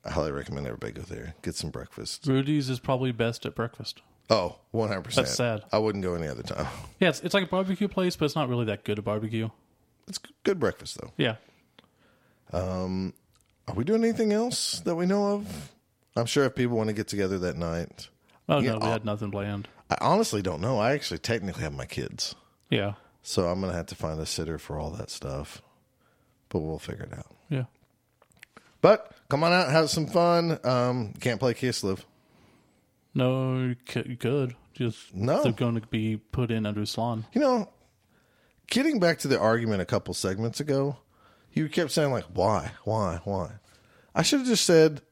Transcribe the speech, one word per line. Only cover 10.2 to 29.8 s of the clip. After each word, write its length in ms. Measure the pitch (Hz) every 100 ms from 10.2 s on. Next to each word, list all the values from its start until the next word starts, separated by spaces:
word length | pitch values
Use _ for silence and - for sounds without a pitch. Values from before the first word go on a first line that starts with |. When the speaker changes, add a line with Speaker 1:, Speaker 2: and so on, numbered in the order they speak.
| - _
Speaker 1:
good 160 | - 196
breakfast, 380 | 110 - - -
though. 100 | - -
Speaker 2:
Yeah. 200 | 131 110 _ _ _ - _ _ _ _ _ _ -
Speaker 1:
Um, 640 | 87 92 92 92 92 95 - _ _ _ _ -
are 80 |
we 80 | 85
doing 220 | 135 220
anything 280 | 226 226 214
else 460 | 208 240 247 - -
that 140 | -
we 120 | 165 180
know 260 | 202 202
of? 380 | 208 208 151 143 _ _ _ _ -
I'm 100 | 117
sure 180 | 147
if 100 | 131
people 220 | - 123 117
wanna 160 | 110
get 160 | 107 101
together 300 | 101 95 98
that 160 | 87 78
night. 520 | 85 85 - - - _ _ _ -
Speaker 2:
Oh, 120 | 147
Speaker 1:
Yeah, 120 | 131
Speaker 2:
no, 40 | 110
we 80 | -
Speaker 1:
uh, 40 |
Speaker 2:
had 120 | 113
nothing 280 | 110 104 104
planned. 340 | 101 101 101 98 - _
Speaker 1:
I 60 | -
honestly 400 | 127 190 226 107
don't 180 | 92 78
know. 180 | 104 123
I 140 | 113
actually 260 | 143 - 85
technically 440 | - 117 95 -
have 120 | 80
my 120 | 69 62
kids. 480 | - - - - - _ _ _
Speaker 2:
Yeah. 220 | 113 101 101 - _
Speaker 1:
So 260 | - - 87
I'm 120 | 92
gonna 120 | 95
have 140 | 87 82
to 80 | -
find 240 | 82 78
a 60 | -
sitter 300 | - 80 80
for 200 | - 76
all 120 | -
that 200 | 92 -
stuff. 520 | - 69 67 71 - _ _ _ _ _ _ _ _ _
But 120 | 92
we'll 180 | 78 78
figure 260 | - - -
it 60 | -
out. 160 | - - _
Speaker 2:
Yeah. 160 | 139 120 _ _ _ _ _ _ _ - - _ _
Speaker 1:
But 320 | 175 220 - - _
come 140 | 139
on 80 | 165
out, 160 | 180 151
have 200 | 160